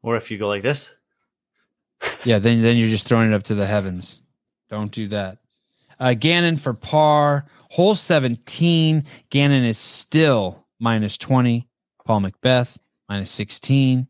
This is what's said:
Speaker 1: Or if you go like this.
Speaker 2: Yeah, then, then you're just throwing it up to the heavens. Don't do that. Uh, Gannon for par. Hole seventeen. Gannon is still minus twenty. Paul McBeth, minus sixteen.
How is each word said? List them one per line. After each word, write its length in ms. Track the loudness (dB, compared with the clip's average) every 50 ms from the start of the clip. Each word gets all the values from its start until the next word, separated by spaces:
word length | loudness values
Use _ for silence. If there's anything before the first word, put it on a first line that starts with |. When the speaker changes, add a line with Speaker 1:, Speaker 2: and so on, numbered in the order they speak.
Speaker 1:
Or 160 | -4 -4 -4
if 120 | -4 -4 -8
you 80 | -10
go 120 | -6 -4 -4
like 120 | -4 -2
this. 320 | -2 -4 -4 -4 -8 -16 _ _ _ _ _ _ _ _ _ _ _ _ _ _ _ _ _ _ _ _ _ _ -10 -10 -10 -6 0
Speaker 2:
Yeah, 120 | 0 2 2
then, 220 | 4 2 2 4
then 140 | 4 4 4
you're 140 | 4 2 2
just 180 | 0 -2 0
throwing 240 | 0 2 2 4 2
it 20 | 2
up 100 | 0 -2
to 120 | -2 -2
the 100 | -2 -2
heavens. 560 | 0 0 -2 -2 -4 -8 -10 -12 -14 -18 _ _ _ _ _ _ _ _ _ _ _
Don't 220 | -10 -8 -8 -8
do 160 | -8 -10 -8
that. 300 | -6 -6 -6 -6 -6 -10 _ _ _ _ _ _ _ _ _ _ _ _ _
Uh, 120 | 0 0 0
Gannon 440 | 2 2 0 2 2 2 0 0
for 160 | -2 -4 -6 -8
par. 720 | -8 -8 -2 0 2 4 4 4 4 2 2 0 0 -4 _ _ _ _ _
Hole 260 | 0 2 2 2 2
seventeen. 1080 | 0 0 0 0 2 2 0 -4 -4 _ -12 -4 0 0 2 4 4 2 2 2 0 -2 -4 -14 -20 _ _
Gannon 340 | 0 2 2 4 2 2 2
is 140 | 0 -2
still 880 | -4 -6 -8 -8 -8 -8 _ 0 2 4 4 2 2 0 -4 -6 -12 _ _ _ _
minus 380 | -2 0 0 0 0 -2 -6
twenty. 520 | -10 -4 0 0 2 2 2 0 -2 -4 _ _ _ _ _ _ _ _
Paul 180 | -2 0 0
McBeth, 560 | 0 -4 -6 _ 0 2 2 2 0 -2 -8 -20 _ _ _ _ _
minus 240 | _ -8 -8 -6 -8
sixteen. 760 | -8 -8 -8 -8 -10 -12 -2 0 2 2 4 2 2 0 -2 -6